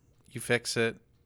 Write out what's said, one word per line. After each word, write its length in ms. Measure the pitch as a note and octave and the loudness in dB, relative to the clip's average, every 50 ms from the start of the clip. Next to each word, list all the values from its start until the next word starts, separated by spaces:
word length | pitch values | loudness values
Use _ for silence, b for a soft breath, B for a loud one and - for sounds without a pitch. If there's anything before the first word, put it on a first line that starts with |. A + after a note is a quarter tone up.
| _ _ _ _ _ - | _ _ _ _ _ -16
you 100 | - A#2+ | -14 -8
fix 360 | - - B2 A#2 - - - | 0 2 2 2 2 0 0
it. 200 | A#2+ A#2 A2+ A2 - - _ _ _ _ | 0 0 0 0 -4 -12 _ _ _ _